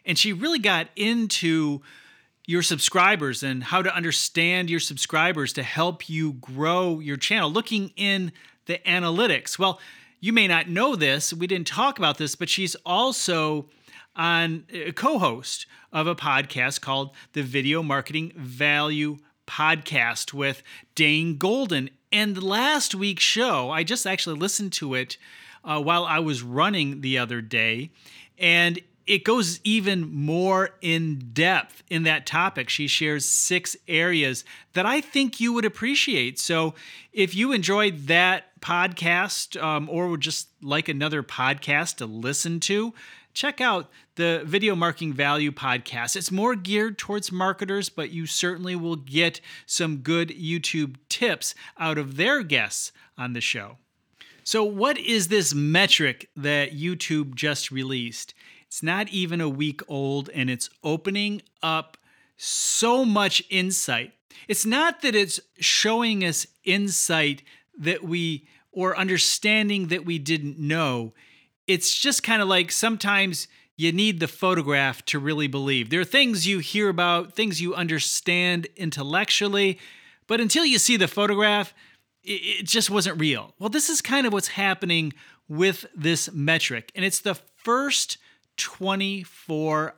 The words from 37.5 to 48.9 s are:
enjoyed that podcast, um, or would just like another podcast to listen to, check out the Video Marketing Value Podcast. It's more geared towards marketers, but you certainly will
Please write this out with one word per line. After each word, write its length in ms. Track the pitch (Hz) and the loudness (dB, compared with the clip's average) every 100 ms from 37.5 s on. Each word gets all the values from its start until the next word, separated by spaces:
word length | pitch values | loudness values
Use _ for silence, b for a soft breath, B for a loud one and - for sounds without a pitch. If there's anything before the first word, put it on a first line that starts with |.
enjoyed 540 | 233 165 208 208 160 139 | 0 2 2 2 0 2
that 380 | 170 185 185 - _ | 4 4 2 -4 _
podcast, 1040 | - 175 185 170 170 175 196 - - - | -4 0 0 0 0 0 0 -4 -6 -4
um, 280 | 160 151 156 | -2 -2 -2
or 180 | 165 180 | -2 -2
would 140 | 160 | -2
just 260 | 151 - - _ | -4 -6 -10 _
like 260 | 139 147 - | -2 -2 0
another 340 | 143 151 151 | -2 -2 -2
podcast 720 | 131 - 131 143 - 147 165 - | -4 -2 0 0 0 0 -2 -6
to 100 | 113 | -10
listen 540 | 110 120 143 170 170 | -6 -4 -2 -2 -2
to, 340 | 180 202 233 B B B B | 0 0 -2 B B B B
check 260 | - 285 277 | -4 -4 0
out 300 | 254 185 143 b b | 0 0 -4 b b
the 280 | - 170 165 151 | 0 2 2 0
Video 280 | 196 214 | 2 2
Marketing 380 | 175 170 - 160 | 2 0 0 -4
Value 400 | 135 143 147 147 | 0 2 2 0
Podcast. 640 | 143 135 123 - 120 120 190 | -2 -2 -2 -4 -6 -4 -4
It's 160 | 170 | -2
more 220 | 185 233 | 0 0
geared 420 | 226 180 208 220 208 | 0 -2 0 0 -4
towards 340 | - 208 190 | -6 -6 -4
marketers, 600 | 180 185 185 196 202 190 | -2 -2 -2 -2 -2 -4
but 200 | - 143 | -6 -6
you 140 | 165 | -6
certainly 500 | 160 - 175 180 180 | -4 -2 -2 -4 -6
will 220 | 180 170 | -4 -4